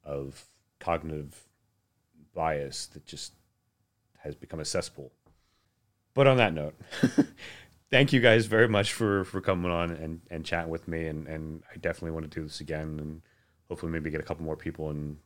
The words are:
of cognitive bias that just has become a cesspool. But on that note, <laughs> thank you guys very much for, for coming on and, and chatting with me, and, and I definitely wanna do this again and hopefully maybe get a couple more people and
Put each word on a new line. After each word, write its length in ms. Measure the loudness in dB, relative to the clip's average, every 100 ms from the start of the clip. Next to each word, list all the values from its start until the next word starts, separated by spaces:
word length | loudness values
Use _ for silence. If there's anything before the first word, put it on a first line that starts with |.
of 420 | -8 -8 -8 -14 -20 _ _ _
cognitive 680 | -2 -2 -2 -8 -10 -16 _ _ _ _ _ _ _ _ -14 -2
bias 520 | 0 0 -4 -8 -12
that 180 | -14 -16
just 280 | -14 -14 _ _ _ _ _ _ _ _ _
has 180 | -12 -12
become 240 | -12 -8
a 60 | -4
cesspool. 460 | -4 -4 -12 -18 _ _ _ _ _ _ _ _ _ _
But 140 | 6 6
on 100 | 8
that 160 | 6
note, 220 | 2 -6 -8 -14 0 2 4 0
<laughs> 580 | -2 -18 -18 -20 _ _
thank 220 | 4 6
you 80 | 8
guys 260 | 8 8 6
very 220 | 6 6
much 240 | 6 2
for, 320 | 0 0 0
for 160 | -2 -2
coming 320 | 0 0 0
on 200 | 0 -2
and, 300 | -4 -8 -8 -10
and 140 | -10
chatting 260 | -4 -4 -4
with 180 | -8 -6
me, 200 | -6 -4
and, 200 | -6 -8
and 360 | -10 -10 -12 -16
I 40 | -6
definitely 340 | -6 -4 -6
wanna 160 | -6 -8
do 160 | -10
this 160 | -10 -10
again 400 | -8 -6 -6 -8
and 220 | -8 -12 _ _ _ _ _
hopefully 220 | -10 -6
maybe 180 | -4 -4
get 100 | -6
a 40 |
couple 200 | -6 -6
more 140 | -6 -6
people 320 | -8 -6 -6
and 280 | -6 -8 -10